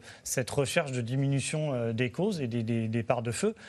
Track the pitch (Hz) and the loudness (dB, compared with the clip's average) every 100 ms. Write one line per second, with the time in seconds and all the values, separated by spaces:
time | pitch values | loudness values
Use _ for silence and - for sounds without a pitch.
0 | - - - - 120 - 139 - 147 127 | -4 -14 -4 -2 0 0 2 2 2 0
1 | 117 131 139 139 131 156 151 127 117 113 | 0 2 2 2 0 -2 0 0 0 2
2 | 127 - 196 185 127 120 113 117 113 117 | 0 0 -2 0 -2 -2 0 0 0 -2
3 | 110 120 117 113 208 220 | 0 0 0 0 0 -2